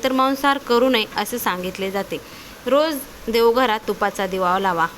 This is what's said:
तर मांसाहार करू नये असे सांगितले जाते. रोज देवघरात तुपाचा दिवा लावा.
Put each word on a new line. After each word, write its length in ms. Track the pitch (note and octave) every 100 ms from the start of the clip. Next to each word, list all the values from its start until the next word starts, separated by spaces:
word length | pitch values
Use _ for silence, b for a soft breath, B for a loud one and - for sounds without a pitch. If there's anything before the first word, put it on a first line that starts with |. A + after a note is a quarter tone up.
तर 80 | C4
मांसाहार 460 | C4 C4 C4+ C#4+ C#4
करू 300 | - A#3+ C4
नये 160 | A#3+ G#3+ -
असे 220 | G#3 A#3+
सांगितले 520 | A3+ F3+ F#3 F#3 F#3+
जाते. 280 | G3 F#3+ C#3+ - B B B B3
रोज 280 | C#4 D#4+ C#4 - - -
देवघरात 480 | A3+ A#3 A#3 B3+ G#3+ -
तुपाचा 380 | F#3+ G3+ G3 F#3+
दिवा 320 | F#3 F3+ F#3+
लावा. 280 | F#3+ E3+ E3